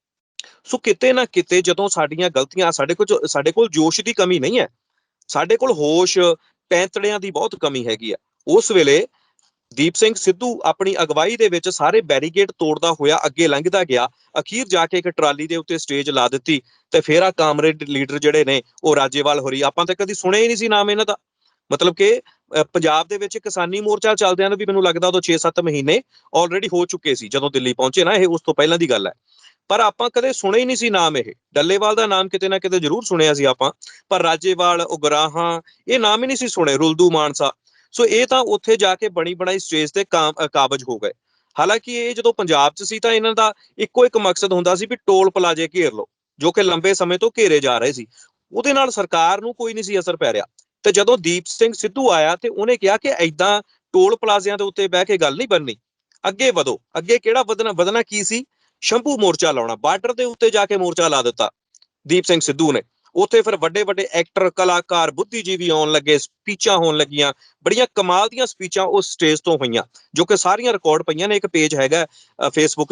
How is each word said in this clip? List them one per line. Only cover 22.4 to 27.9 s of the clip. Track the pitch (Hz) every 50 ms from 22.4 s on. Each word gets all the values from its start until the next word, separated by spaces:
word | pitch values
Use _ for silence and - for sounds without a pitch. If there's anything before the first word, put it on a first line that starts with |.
| _ - - - 202 - -
ਪੰਜਾਬ | 180 165 156 151 156 170 165
ਦੇ | 202 202
ਵਿੱਚ | 202 202 - 220
ਕਿਸਾਨੀ | - 208 - 185 175 175 185 202
ਮੋਰਚਾ | 208 214 208 202 - 214 214
ਚੱਲਦਿਆਂ | 208 214 185 180 180 190 196
ਨੂੰ | 202 190
ਵੀ | 208
ਮੈਨੂੰ | 185 196 196 185
ਲੱਗਦਾ | 180 165 170 170 180
ਉਦੋਂ | 180 185
ਛੇ | 175 - 165 160
ਸੱਤ | - - - -
ਮਹੀਨੇ | 170 170 147 143 135 143 170 240 269 _ _ _ _ _ - 160
already | 175 170 175 196 196 196 180
ਹੋ | 175 175
ਚੁੱਕੇ | 175 - 175 - 151 131
ਸੀ | 120 117 104
ਜਦੋਂ | 120 139 135 143
ਦਿੱਲੀ | 135 135 123 127 123
ਪਹੁੰਚੇ | - 127 131